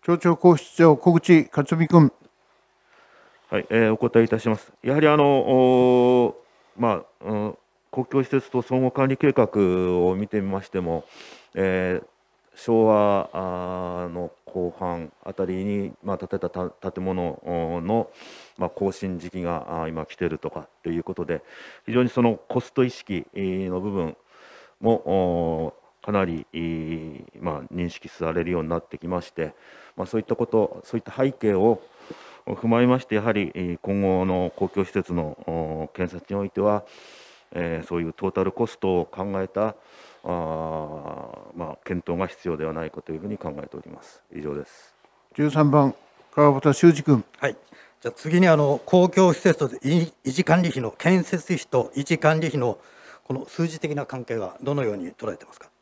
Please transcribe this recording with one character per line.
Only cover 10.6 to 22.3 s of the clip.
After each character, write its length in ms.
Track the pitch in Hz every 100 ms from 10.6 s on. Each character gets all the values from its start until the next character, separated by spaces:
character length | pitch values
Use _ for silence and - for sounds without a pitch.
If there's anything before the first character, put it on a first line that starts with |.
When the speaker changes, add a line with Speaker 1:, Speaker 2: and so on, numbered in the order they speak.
Speaker 2:
し 80 | 95
て 100 | 95
も、 240 | 87 82 - - - - _
え 460 | 95 95 92 92 90
ー、 40 | - _ _ _ _ -
昭 300 | - 113 110
和、 420 | 107 104 98 -
あ 720 | 85 92 90 90 92 90 87 90
ー、 20 |
の 220 | 87 87 _ -
後 280 | 92 87 -
半 340 | 90 85 82 _
あ 100 | -
た 100 | -
り 180 | 92 92
に、 300 | 98 101 98 -
ま 120 | 98
あ、 40 | 95
建 100 | 92
て 100 | 98
た 100 | 87
た-、 220 | 90 90 - 95
建 140 | 92
物、 380 | 92 92 87 -
お 320 | - 87 82 87
ー、 40 |
の、 280 | 85 113 - - - - - -
ま 120 | 87
あ、 20 |
更 220 | - 98
新 260 | - 98 90
時 120 | 87
期 120 | 92
が、 400 | 85 85 - 80
あ 20 |
ー、 40 | 80
今 160 | 80 76
来 100 | -
て 100 | 87
る 120 | 78
と 120 | -
か 180 | 78 73 _
と 60 | 85
い 100 | 85
う 60 |
こ 80 | 82 92
と 100 | 87
で、 160 | 82 - - - -
非 80 | -
常 100 | 120
に 60 | 123
そ 140 | 127
の 180 | 120